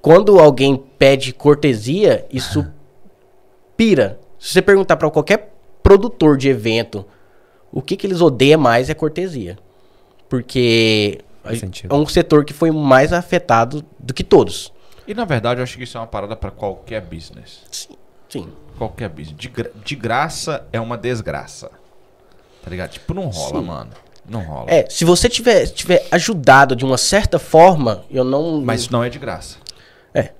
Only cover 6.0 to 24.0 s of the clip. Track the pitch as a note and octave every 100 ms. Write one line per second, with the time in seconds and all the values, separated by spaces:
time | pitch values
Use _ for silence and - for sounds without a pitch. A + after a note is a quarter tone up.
6 | A#3 - D#3 C#3 C#3 B2 A2 A2+ A2 G#2
7 | G2 _ _ _ _ _ _ - - F#3+
8 | G3+ F3 E3+ B2 C3+ D#3+ B2+ A#2 C3 D3+
9 | D#3 D3+ F#3 C#3+ F2+ G2 _ _ _ _
10 | _ _ _ C3 A#2+ C3 A#2+ A2+ A2+ A2
11 | G#2 - - - - A2+ G2+ - F#2 C#3+
12 | D3+ F3 E3 D3+ D3 - E3 D#3 C#3+ C3
13 | C3 F3 F3 F3 - A2+ A#2 D3 - -
14 | B2+ - - F#3+ A#2 - - - - -
15 | - G#3+ G#3+ B2+ A2+ B2 B2 - B2 A#2+
16 | A2+ G#2 G2+ A2 F#2+ - G#2 F#2 - A2
17 | F2 E2 - A1+ A1 - - - - -
18 | - _ - B2 F2 - - - A2+ -
19 | G#2+ D2 D#2 D2+ - - - G#2+ G2+ C#3+
20 | A#2 A#2+ D#3+ - - D3 - A#2+ A2+ A#2
21 | A#2 A#2+ F2+ C#2+ B1+ - - _ _ _
22 | _ _ _ _ _ _ - F2+ F2+ -
23 | - F3 E3 F2 C2+ D3+ G2 D2 A1+ -